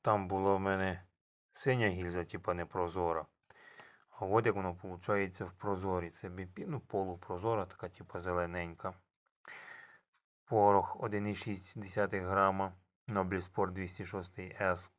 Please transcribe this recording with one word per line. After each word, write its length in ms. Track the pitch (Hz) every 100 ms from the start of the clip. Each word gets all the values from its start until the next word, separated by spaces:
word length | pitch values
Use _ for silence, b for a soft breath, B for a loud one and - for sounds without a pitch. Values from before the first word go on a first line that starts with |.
Там 260 | - 107 92
була 280 | 95 98 98
в 40 |
мене 440 | 98 95 95 90 - _ _ _ _
синя 360 | - 139 127 107
гільза, 360 | 90 87 87 85
типа 280 | 92 87
непрозора. 720 | 87 85 95 87 90 87 80 76 _ _ B B B B B _
А 160 | - 95
от 200 | 107 117
як 100 | 98
воно 200 | 95 87
получається 680 | 98 90 - 101 95 - 92
в 80 |
прозорі. 560 | - 104 95 95 90 85
Це 200 | - 95
B 180 | 90 92
P, 120 | 135 196
ну, 120 | 139
полупрозора, 840 | - 101 95 90 - 87 110 113 90
така, 240 | - 90
типа, 300 | - 85 92
зелененька. 720 | 90 87 87 87 85 82 95 90 _ _ _ _ - B B B B B B _ _ _ _
Порох 580 | 113 101 101 - -
один 240 | 117 104 104
і 80 | 98
шість 440 | - 95 95 -
десятих 440 | 95 107 98 98
грама. 500 | 90 98 98 95 95 90 _ _ -
Noble 340 | 104 92 92
Sport 300 | 87 - 95
двісті 340 | 92 90 - 92
шостий 500 | 98 87 - 92 -
С. 300 | 98 90 -